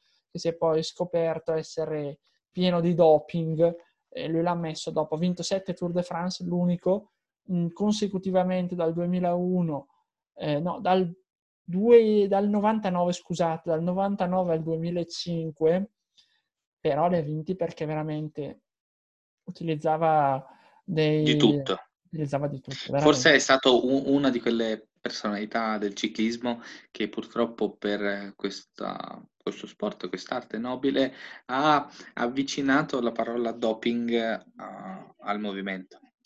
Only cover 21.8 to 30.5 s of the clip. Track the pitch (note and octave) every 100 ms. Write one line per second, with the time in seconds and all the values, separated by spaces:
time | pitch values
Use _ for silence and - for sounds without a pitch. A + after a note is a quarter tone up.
21.8 | - _ _ D#3 C#3+ C#3 C#3+ C3+ - C3+
22.8 | - C#3 D3+ C#3+ D#3+ C#3 - C3+ C3+ A#2+
23.8 | B2 C#3 C#3 C#3 C3+ A#2+ A#2+ A#2 A2+ A2
24.8 | - _ - - A2 G2+ G#2+ A#2 A2+ G#2+
25.8 | G2+ G2 A2 - A2 A#2 B2 A#2+ - -
26.8 | - - G#2 - - A#2 A#2 - G#2 -
27.8 | G#2 G#2 G2+ G2+ G2+ - - - - -
28.8 | - - - - - _ - - - -
29.8 | G#2 - F2+ F#2 - B2+ -